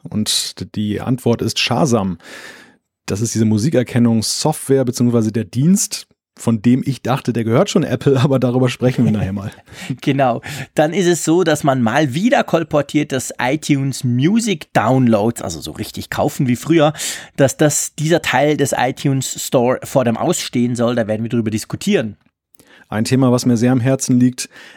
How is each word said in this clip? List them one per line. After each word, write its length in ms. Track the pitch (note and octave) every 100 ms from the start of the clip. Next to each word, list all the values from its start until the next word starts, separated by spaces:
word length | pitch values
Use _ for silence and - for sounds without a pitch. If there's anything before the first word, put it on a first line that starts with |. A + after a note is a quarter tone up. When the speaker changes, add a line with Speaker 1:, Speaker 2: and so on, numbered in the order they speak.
| -
Speaker 1:
und 640 | G#2+ G#2 - - - G2
die 280 | - G#2 G2
Antwort 400 | - B2+ A#2+ A#2
ist 160 | A2+ -
Shazam. 580 | - A#2+ D#3+ A2+ F#2+ F2 - - - - - _ _ _
Das 160 | - G2+
ist 140 | A#2
diese 100 | A2
Musikerkennungssoftware 1400 | A2 G#2+ B2 B2+ A#2+ A#2+ A#2 A2+ - - D3+ - - C3+ B2
beziehungsweise 460 | - A#2+ A#2 G#2+
der 120 | A2
Dienst, 640 | G2+ A#2+ D#3 G3+ - - - _ _
von 280 | - - A2+
dem 200 | A#2+ B2+ -
ich 160 | B2+
dachte, 320 | - C3 -
der 100 | A#2+
gehört 240 | A2 B2 G3+
schon 160 | G3
Apple, 340 | D3 B2 C#3+ C3
<laughs> 20 |
aber 160 | B2+ C3+
darüber 320 | B2+ B2+ B2+
sprechen 340 | - B2 B2
wir 80 | A2+
nachher 220 | G#2+ F#2+
mal. 180 | G2+ G2+ - - -
Speaker 2:
<laughs> 240 | - B2+
Genau. 400 | - C#3 C3 A#2 - C#3+ C3+
Dann 200 | - D#3
ist 120 | G3 F3
es 180 | E3+
so, 200 | - E3+
dass 180 | E3 D3
man 200 | D3 C3
mal 320 | A2+ C3 D3+
wieder 280 | C3+ A#3 B3
kolportiert, 680 | - E3+ E3+ D3+ C#3 D3+ D3
dass 220 | C3 - -
iTunes 640 | B2 D3+ - C#3+ C#3 -
Music 680 | B2+ B2 D3+ A3+ A3 E3 -
Downloads, 720 | - G#2+ C3 B2 A2 A2 -
also 180 | - D#2+
so 120 | D2+
richtig 360 | D2+ - E2+ -
kaufen 400 | - B2 - B2+
wie 80 | A#2+
früher, 380 | - E3 D3 D3+ - - - -
dass 220 | C3+ -
das, 380 | D3+ - - -
dieser 260 | D3+ E3
Teil 340 | - B2+ D3 D3+
des 180 | C#3+ -
iTunes 680 | B2 C3 C#3+ C3+ - - -
Store 320 | C3+ A#2+ B2+
vor 220 | - C#3 A#2+
dem 100 | A2+
Ausstehen 580 | C#3 F3+ - B2+ A#2+
soll. 200 | A#2+ A#2
Da 120 | A#2+ G#2
werden 160 | G#2+
wir 80 | A2+
drüber 200 | A#2 A2
diskutieren. 640 | G#2+ - - - G3 A2+ - _ _ _ _ _ - _
Speaker 1:
Ein 160 | G#2
Thema, 260 | A2 B2+ C3
was 140 | B2
mir 140 | B2 A#2+
sehr 140 | B2
am 80 | C3
Herzen 380 | B2+ C3+ - B2
liegt. 300 | B2+ B2 - - -